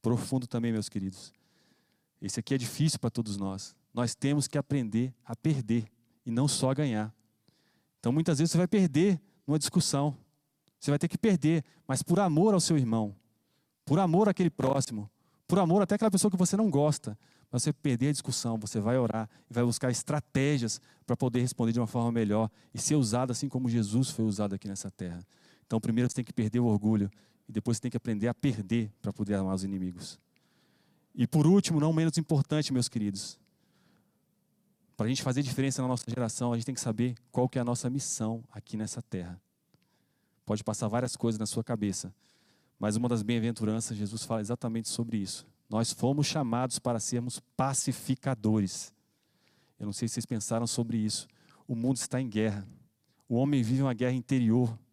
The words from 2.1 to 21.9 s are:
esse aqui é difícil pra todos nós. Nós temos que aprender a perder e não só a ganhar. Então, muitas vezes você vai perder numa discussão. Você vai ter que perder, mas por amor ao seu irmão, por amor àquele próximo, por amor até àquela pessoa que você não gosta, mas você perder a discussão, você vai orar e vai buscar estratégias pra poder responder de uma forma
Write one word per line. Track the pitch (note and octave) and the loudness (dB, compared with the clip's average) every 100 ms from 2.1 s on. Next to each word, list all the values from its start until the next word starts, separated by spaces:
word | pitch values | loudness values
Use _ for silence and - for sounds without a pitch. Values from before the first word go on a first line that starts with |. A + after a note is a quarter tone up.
| _ | _
esse | G2+ - | -8 -8
aqui | - | -2
é | C3+ | -2
difícil | A#2 - D#3 - | -2 0 0 2
pra | A#2 | -4
todos | - G#2+ G2+ | -4 -4 -4
nós. | G2 F#2+ - _ _ | -6 -8 -12 _ _
Nós | A#2+ A#2+ | -4 -4
temos | - C#3 D3 C3+ | -2 0 0 0
que | D3 | -4
aprender | - C#3+ A2+ A2 B2+ - | -2 -2 0 -2 -2 -6
a | - | -14
perder | A#2+ D#3 C#3+ A2 A#2 A2 _ _ _ | -4 -2 -2 0 -2 -2 _ _ _
e | - | -4
não | A#2 C#3+ | 0 0
só | - C3 | 2 0
a | |
ganhar. | C3+ D3 G#2+ A2 _ _ _ _ _ _ _ _ _ | 2 0 -2 -4 _ _ _ _ _ _ _ _ _
Então, | A#2+ | 0
muitas | C#3+ E3 C#3 | 2 2 2
vezes | E3 | 4
você | E3 | 2
vai | F3+ | 4
perder | G#3+ F3+ C#3 G3 F3 _ _ - | 4 4 4 4 2 _ _ -2
numa | D3+ | 0
discussão. | - F3+ - C#3 D3 C3 _ _ _ _ _ _ | 2 0 2 0 0 -2 _ _ _ _ _ _
Você | - | -2
vai | C#3+ | 0
ter | E3+ | 0
que | - | 2
perder, | A3 F3+ D3+ E3 - _ - | 2 4 4 2 -2 _ -4
mas | C3 | -4
por | - F3 | 2 2
amor | F#3+ D3+ G#3+ | 4 6 6
ao | F#3+ | 4
seu | - D#3 | 4 2
irmão, | A#2 A2+ G#2 G2 _ _ _ _ _ _ | 2 0 -2 -8 _ _ _ _ _ _
por | - D#3 | 0 2
amor | F#3 E3+ G#3 | 6 6 4
àquele | - F3 | 4 0
próximo, | - C3 C#3 - A2 G#2 _ _ _ - | 2 0 2 -2 -6 -10 _ _ _ 0
por | F#3 | 2
amor | E3+ F#3+ | 6 4
até | F#3 G#3 | 4 2
àquela | A3 | 2
pessoa | F#3 G#3+ | 4 2
que | F#3 | 2
você | F3+ G3 | 2 2
não | A3 | 2
gosta, | C#3 D3+ C#3+ - G#2 _ _ _ | 4 2 0 -4 -12 _ _ _
mas | B2 | -2
você | D#3 | -2
perder | - C#3+ A#2+ C#3 | -2 0 2 2
a | |
discussão, | C#3+ - - A#2 A2+ | 0 -4 -4 -2 -4
você | G#2+ A2 | -4 -2
vai | G#2 B2+ | 2 2
orar | A#2 A2 A2 _ _ | 2 -2 -6 _ _
e | |
vai | A#2 | 0
buscar | A#2+ A2 B2+ | 0 2 -2
estratégias | A#2 - D3 - C3+ C#3 C#3+ A2+ - _ _ | -2 -2 -4 -2 0 2 2 0 -6 _ _
pra | - A#2+ | -4 0
poder | B2+ A#2+ | 2 2
responder | B2 - A2+ | 0 0 0
de | A#2 | 2
uma | |
forma | A2+ | 0